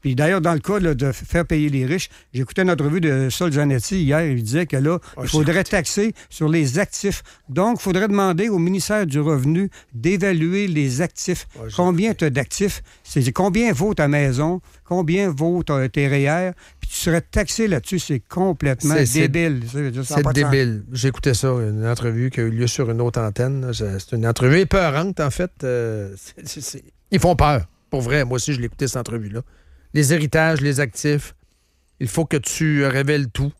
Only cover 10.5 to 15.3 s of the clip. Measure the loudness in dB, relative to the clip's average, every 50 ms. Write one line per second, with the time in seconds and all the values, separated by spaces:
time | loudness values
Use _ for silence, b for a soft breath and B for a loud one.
10.5 | 0 0 -2 0 0 0 0 0 0 -2 -2 -4 _ -8 -4 -4 -4 -4 -6 -14
11.5 | -16 -14 -14 -8 -2 0 2 2 2 2 2 0 0 0 0 0 0 0 -4 -4
12.5 | -4 -2 -2 -2 -2 -4 b b b b b -4 0 0 0 2 2 2 0 2
13.5 | 2 2 2 2 2 2 0 0 2 2 2 2 4 2 2 2 2 0 0 0
14.5 | -2 -4 b b b b b _ -2 -2 0 2 2 2 2 0